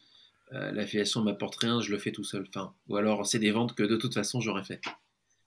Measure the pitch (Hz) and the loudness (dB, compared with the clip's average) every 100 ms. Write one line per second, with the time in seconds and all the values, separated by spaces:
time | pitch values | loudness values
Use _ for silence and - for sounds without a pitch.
0 | _ - _ _ _ - 101 104 101 107 | _ -20 _ _ _ -8 -4 -4 -2 0
1 | 101 123 107 101 101 - 117 117 104 101 | 2 2 2 0 -4 0 2 2 0 -2
2 | - 107 101 104 95 98 95 - - 104 | -2 -6 -6 -6 -6 -8 -10 -12 -4 2
3 | 107 104 101 113 107 107 120 - 104 113 | 4 2 2 2 4 4 2 2 2 2
4 | 131 117 104 123 110 98 98 92 - - | 0 0 0 0 0 -2 -4 -8 -10 -12
5 | _ _ _ _ | _ _ _ _